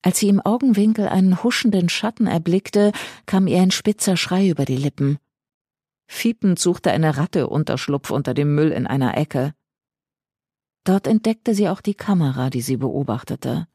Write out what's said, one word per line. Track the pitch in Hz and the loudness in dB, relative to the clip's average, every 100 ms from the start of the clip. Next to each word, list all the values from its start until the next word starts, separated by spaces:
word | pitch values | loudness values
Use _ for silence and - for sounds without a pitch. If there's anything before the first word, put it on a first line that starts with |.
Als | 185 - | 0 0
sie | 208 | 2
im | 196 | 2
Augenwinkel | - 240 269 208 214 220 202 | 2 0 2 2 2 2 0
einen | 190 190 180 | 2 2 2
huschenden | 240 247 233 196 175 | 0 0 0 2 0
Schatten | - 208 - 208 | 0 -4 -2 -2
erblickte, | 170 165 180 - 208 208 208 - - | 0 0 -2 0 2 2 0 -12 -16
kam | - 190 190 | -2 0 2
ihr | 180 | 4
ein | 185 | 2
spitzer | - - 214 - 180 | 2 -2 -2 0 -2
Schrei | - 185 196 | 0 0 2
über | 156 | 0
die | 139 131 | -2 -2
Lippen. | 143 - 139 143 _ _ _ _ _ _ _ _ _ | -2 -2 -2 -2 _ _ _ _ _ _ _ _ _
Fiepend | - 226 226 202 175 | -4 -4 0 0 2
suchte | 175 175 - | 0 0 0
eine | 131 160 139 | 2 0 0
Ratte | 160 180 127 | -2 -2 -2
Unterschlupf | 147 156 120 - 143 - | -2 -2 -4 -2 -4 -4
unter | 139 135 | -4 -2
dem | 127 147 147 | -2 0 2
Müll | 156 | 2
in | - - | 0 -2
einer | 135 127 - | 0 0 -2
Ecke. | 151 139 139 - _ _ _ _ _ _ _ _ _ _ _ _ | -2 -2 -4 -6 _ _ _ _ _ _ _ _ _ _ _ _
Dort | - 196 - | 0 0 2
entdeckte | 220 220 220 - | 0 2 -2 -2
sie | 202 202 | 0 0
auch | 190 | 0
die | - | -4
Kamera, | 202 - 190 147 135 131 | -6 0 2 2 0 -2
die | 127 | -2
sie | 127 127 | -4 -2
beobachtete. | 131 - 139 110 - - - 135 165 | -2 -4 -4 -4 -6 -8 -6 -6 -8